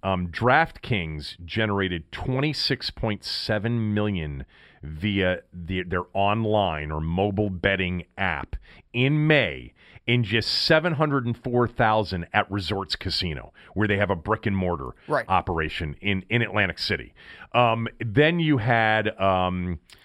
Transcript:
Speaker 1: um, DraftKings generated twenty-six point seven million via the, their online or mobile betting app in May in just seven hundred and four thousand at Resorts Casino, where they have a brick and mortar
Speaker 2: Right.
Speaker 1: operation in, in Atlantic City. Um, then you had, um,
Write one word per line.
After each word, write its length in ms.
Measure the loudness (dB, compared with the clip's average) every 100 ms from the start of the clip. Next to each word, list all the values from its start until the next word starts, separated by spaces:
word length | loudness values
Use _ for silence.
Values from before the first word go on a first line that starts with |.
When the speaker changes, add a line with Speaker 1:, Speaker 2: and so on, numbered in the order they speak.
Speaker 1:
um, 260 | -2 -2 -2
DraftKings 1120 | 0 4 4 2 -4 -4 -2 -2 -6 -10 -14 -6
generated 680 | -2 0 2 0 -2 -8
twenty-six 760 | -10 -4 -2 -2 -2 -2 -2 -6
point 340 | -6 -4 -4
seven 720 | -6 -6 -2 -2 0 -2 0
million 500 | 0 0 -2 -4 -8 -12 -18 -20 _
via 560 | -12 -4 0 2 2 0 -6
the, 320 | -12 -6 -4
their 180 | -2 -4 -2
online 760 | 0 0 2 2 2 2 0 -4
or 80 | -4
mobile 480 | -2 0 0 0 -2
betting 560 | 0 0 0 0 -4 -6 -4
app 360 | -4 -4 -6 -12 -14 -20 -8
in 340 | 0 2 2 4
May 460 | 4 2 -4 -14 _ -20 -10 0
in 160 | 0
just 280 | 2 0 0
seven 420 | 0 4 4 2
hundred 320 | 0 0 0
and 100 | -2
four 320 | -4 -2 2 2
thousand 600 | 2 2 2 0 -4 -2
at 160 | 0 0
Resorts 440 | -2 -4 -4 -4
Casino, 600 | -6 -4 -4 -4 -6 -10 -18 -8
where 160 | -2 2
they 80 | 2
have 140 | 2
a 40 |
brick 300 | 0 0 0
and 100 | 0
mortar 360 | 0 0 -2 -6 -10 -4
Speaker 2:
Right. 160 | -2 2
Speaker 1:
operation 720 | 0 2 -2 -2 -4 -6 -4
in, 240 | -2 -2 0
in 140 | 0
Atlantic 360 | 0 2 0 0
City. 360 | -4 -4 -6 -18 -20 -20 -2
Um, 340 | 2 4 2 -2 -6
then 400 | -2 4 4 4
you 200 | 2 2
had, 600 | 2 2 4 2 0 0
um, 600 | 2 4 2 0 -4 -6 _ -20